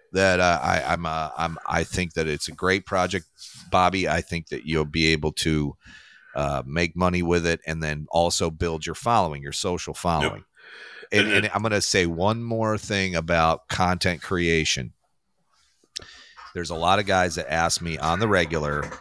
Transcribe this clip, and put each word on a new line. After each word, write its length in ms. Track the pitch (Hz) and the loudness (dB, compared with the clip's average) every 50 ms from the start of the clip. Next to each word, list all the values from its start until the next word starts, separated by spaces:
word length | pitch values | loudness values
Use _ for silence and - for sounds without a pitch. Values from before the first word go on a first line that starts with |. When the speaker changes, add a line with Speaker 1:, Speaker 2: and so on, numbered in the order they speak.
| _ _ | _ _
Speaker 1:
that, 280 | - 92 95 95 90 90 | 2 4 6 6 6 6
uh, 180 | 90 87 85 71 | 6 4 4 4
I, 220 | 65 90 90 82 | 2 2 0 2
I'm, 240 | 65 67 85 85 85 | 2 0 -2 -2 -2
uh, 240 | 78 80 80 78 76 58 | -4 -4 -4 -4 -6 -4
I'm, 220 | 69 82 85 80 73 - - | -4 -4 -4 -4 -6 -6 -2
I 160 | 80 85 82 | -2 -2 -2
think 300 | - - 92 90 82 - | -2 -2 -4 -4 -2 -2
that 120 | 85 80 | -2 -2
it's 220 | 80 76 73 - - | -2 -2 -4 -6 -10
a 40 | |
great 340 | 76 - 90 92 95 101 - | -8 -2 0 0 0 0 0
project, 400 | - 98 92 90 90 95 90 - _ _ - - - - - - - | -2 0 0 0 0 -2 -4 -6 _ _ -20 -20 -18 -18 -18 -8 0
Bobby. 380 | - 92 90 90 92 95 87 78 | 2 4 4 4 4 2 0 0
I 120 | 78 87 | 0 -2
think 280 | - - 90 82 80 - | -2 -4 -6 -6 -6 -8
that 180 | 71 64 - | -10 -10 -4
you'll 180 | 78 80 78 76 | -2 0 0 0
be 220 | 73 76 82 80 80 | 0 2 2 4 4
able 180 | 80 76 76 78 | 4 2 0 -2
to, 440 | - - - 82 78 78 73 71 - _ _ - - - - - - - _ - - | -2 0 0 2 2 2 0 -2 -6 _ _ -20 -20 -20 -20 -20 -20 -20 _ -10 -6
uh, 280 | 67 73 71 71 65 62 | -4 -2 -2 -2 -4 -6
make 300 | 64 73 85 87 82 - | -4 -2 -2 -2 -2 0
money 260 | 90 90 90 90 90 | 0 0 2 2 2
with 240 | 87 85 87 87 82 | 2 2 2 2 2
it 140 | 85 85 80 - 78 | 2 0 -2 -2 -6
and 120 | 80 80 | -6 -4
then 240 | 80 76 76 76 76 - | -4 -4 -4 -6 -6 -2
also 400 | - 82 85 87 - - 92 82 | 0 0 2 2 0 0 -2 -2
build 340 | 80 80 90 82 80 78 78 | -2 -2 -4 -2 -2 -4 -6
your 120 | 87 78 | -8 -8
following, 460 | - - 120 120 110 92 80 73 71 | -4 -2 2 2 2 2 0 -2 -6
your 100 | 71 71 | -10 -8
social 420 | 71 - - 95 90 82 - 87 78 | -8 -4 -4 -4 -4 -4 -6 -8 -8
following. 440 | - - 87 82 78 73 78 52 50 | -4 0 0 2 2 0 -2 -4 -6
Speaker 2:
Yep. 40 | - _ _ _ - - - - - - - - - - | -16 _ _ _ -20 -20 -20 -20 -18 -18 -18 -16 -8 0
Speaker 1:
And, 160 | - 104 101 107 | 2 2 2 4
Speaker 2:
And 160 | 104 98 104 | 2 2 2
Speaker 1:
and 40 | 104 85 | 0 -2
I'm 80 | 101 | -2
gonna 180 | 107 113 104 101 | 0 0 0 0
say 240 | - - - 98 90 | 0 2 2 2 2
one 380 | 85 82 82 92 104 113 117 | 2 0 0 0 0 0 -2
more 340 | 120 117 113 113 110 110 107 | -4 -4 -2 0 0 0 0
thing 380 | 107 - - 104 98 95 92 90 | -2 -2 -2 0 0 0 0 0
about 540 | 82 80 82 87 82 80 80 80 - _ - | -2 0 2 2 4 4 4 2 0 _ -6
content 540 | - - 92 90 90 87 - 92 87 73 | -2 0 2 2 2 0 0 -2 -2 -2
creation. 680 | - - 95 87 87 82 82 80 78 - - 69 62 55 - _ _ _ _ _ _ _ _ _ _ _ _ _ _ _ _ _ _ _ - - - - - - - - - - - - - | -4 -4 -2 0 2 2 2 2 2 0 -2 -2 -4 -10 -14 _ _ _ _ _ _ _ _ _ _ _ _ _ _ _ _ _ _ _ -20 -18 -18 -18 -20 -20 -20 -20 -20 -20 -20 -12 -10
There's 160 | 90 85 76 | -8 -8 -6
a 40 | 85 | -4
lot 240 | 80 85 87 95 101 | 0 2 2 4 2
of 80 | 104 | 2
guys 280 | 98 95 92 90 90 78 | 2 2 2 2 2 0
that 180 | 87 76 62 | -4 -4 -2
ask 300 | 78 82 85 85 - - | 0 0 2 0 0 -2
me 160 | 85 85 80 67 | -4 -6 -6 -4
on 200 | 71 80 85 92 | -2 -2 0 0
the 100 | 113 107 | 2 2
regular 640 | 101 90 85 78 82 78 76 73 73 73 73 - - - | 4 2 2 2 0 -2 -2 -2 -2 -4 -6 -8 -10 -14